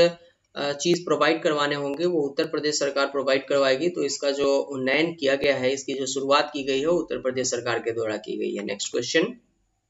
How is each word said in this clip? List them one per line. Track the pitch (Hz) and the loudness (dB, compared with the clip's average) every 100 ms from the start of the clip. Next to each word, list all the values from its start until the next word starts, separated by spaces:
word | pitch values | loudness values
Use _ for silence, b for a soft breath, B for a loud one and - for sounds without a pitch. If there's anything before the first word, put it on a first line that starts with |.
| 170 170 B B _ - | 4 2 B B _ -6
अ, | 143 | -4
चीज | 143 170 170 - | 0 2 2 2
provide | 143 147 160 | 2 4 2
करवाने | 175 147 143 143 | 0 0 0 -2
होंगे | 143 143 180 | -4 -2 0
वो | 170 | 0
उत्तर | 139 139 156 | 0 -2 -2
प्रदेश | 151 147 147 | -2 -2 0
सरकार | 139 139 139 | 0 0 0
provide | 139 131 135 - | 0 0 0 2
करवाएगी। | 143 135 131 175 | 2 4 2 0
तो | 165 | -2
इसका | 143 - 143 | -2 -2 -2
जो | 139 139 139 | 0 2 2
उन्नयन | - 139 127 143 170 | 0 -2 0 2 0
किया | 170 135 139 | 0 0 2
गया | 147 131 | 2 2
है, | 127 | 0
इसकी | 139 - | -2 -4
जो | 135 131 | -6 -4
शुरुआत | 135 135 143 - | -2 2 2 2
की | 147 | -4
गई | 135 135 | -2 0
है | 151 | 2
उत्तर | 175 - 127 | 0 -2 -4
प्रदेश | 131 127 127 | -4 -2 -2
सरकार | 120 120 117 | -2 -2 -2
के | 117 | -2
द्वारा | 113 110 107 | -4 -2 -4
की | - 104 | -6 -6
गई | 104 | -4
है। | 101 104 | -4 -6
Next | 104 - | -6 -4
question, | 131 120 160 180 - _ _ _ _ | -4 0 0 0 -4 _ _ _ _